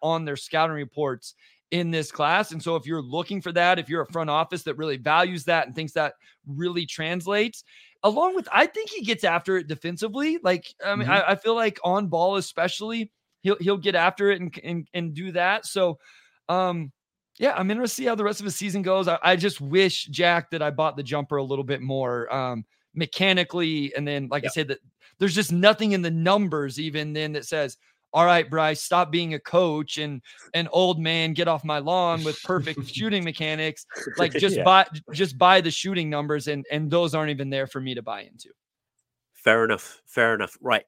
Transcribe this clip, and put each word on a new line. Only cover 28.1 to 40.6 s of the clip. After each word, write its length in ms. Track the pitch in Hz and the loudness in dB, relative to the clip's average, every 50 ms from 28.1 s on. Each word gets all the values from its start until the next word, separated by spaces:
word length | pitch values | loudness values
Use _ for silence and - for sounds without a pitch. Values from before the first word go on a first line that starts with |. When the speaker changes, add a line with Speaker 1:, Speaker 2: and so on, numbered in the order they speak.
Speaker 1:
"All 140 | - 151 170 | 2 4 6
right, 240 | 175 175 170 160 131 | 6 6 6 4 2
Bryce, 320 | 147 160 156 156 156 - | 0 2 2 2 0 -2
stop 300 | - - 175 170 175 151 | -2 0 2 2 2 2
being 240 | 151 175 170 165 156 | 2 -2 -2 -2 -4
a 40 | 135 | -6
coach 600 | - - - 175 185 170 151 151 147 - - 151 | -4 0 4 4 4 4 2 -2 -4 -6 -6 -6
and 220 | 151 147 143 123 - - - - - - - | -6 -6 -6 -10 -12 -16 -20 -20 -12 -6 -2
an 120 | 165 170 - | -2 -2 2
old 280 | - 170 185 180 180 160 | 4 4 4 4 4 2
man, 340 | 160 160 165 165 160 160 156 | 0 0 0 2 0 0 0
get 140 | 143 175 165 | 0 2 2
off 160 | 160 151 - | 0 0 0
my 140 | 156 151 147 | -4 -4 -2
lawn 460 | 139 151 180 185 180 170 170 165 160 | 0 0 2 2 2 2 0 0 -2
with 180 | 156 151 - | -4 -6 -6
perfect 460 | - - 185 180 127 156 156 143 131 - | -4 -4 -2 -2 -2 -4 -6 -8 -8 -8
Speaker 3:
<laughs> 80 | - | -6
Speaker 1:
shooting 280 | - 208 220 208 196 175 | -6 -4 -2 -2 -2 -2
mechanics." 600 | 165 151 - 160 156 156 156 156 156 151 - - - - - - - - - | -4 -6 -4 -4 -4 -2 -2 -4 -4 -6 -8 -12 -16 -14 -12 -12 -8 -2 0
Like, 160 | 175 165 135 | 0 0 2
just 220 | 147 175 196 190 | 2 2 2 2
Speaker 3:
Yeah. 80 | - 180 | 4 6
Speaker 1:
buy, 240 | 185 190 190 190 - 160 151 - - - | 8 8 8 8 6 2 -14 -14 -8 -4
just 240 | 147 190 170 131 131 | -2 -2 -2 2 6
buy 240 | 180 180 190 190 | 8 8 8 8
the 80 | 165 165 | 6 2
shooting 400 | 156 - - 190 196 175 165 151 | -2 -4 -4 -4 -2 -2 -2 -2
numbers, 380 | 151 147 147 147 151 147 139 151 | -2 -4 -2 -2 -4 -4 -2 -4
and, 180 | 147 143 135 - | -4 -4 -4 -4
and 180 | 143 151 156 147 | -4 -2 -2 0
those 240 | 156 175 175 165 139 | 2 2 2 2 0
aren't 160 | 160 156 151 | 0 -2 -2
even 220 | 147 135 139 135 | -2 -4 -4 -4
there 160 | 135 135 135 131 | -2 -4 -4 -4
for 120 | - 139 | -6 -8
me 140 | 131 131 127 | -8 -6 -8
to 80 | 120 | -8
buy 200 | 110 113 101 101 | -8 -8 -10 -10
into. 280 | 104 - - 113 - - - _ _ _ _ _ _ _ _ _ _ _ _ _ _ _ _ | -10 -14 -20 -20 -20 -20 -20 _ _ _ _ _ _ _ _ _ _ _ _ _ _ _ _
Speaker 3:
Fair 300 | - - 117 110 113 113 | -2 4 4 6 6 6
enough. 380 | 110 110 92 - - - - _ - | 2 2 0 -4 -8 -20 -20 _ -6
Fair 260 | - 127 117 113 113 | 0 2 2 2 2
enough. 240 | 104 101 87 - | 0 -2 -4 -6
Right, 260 | - | -6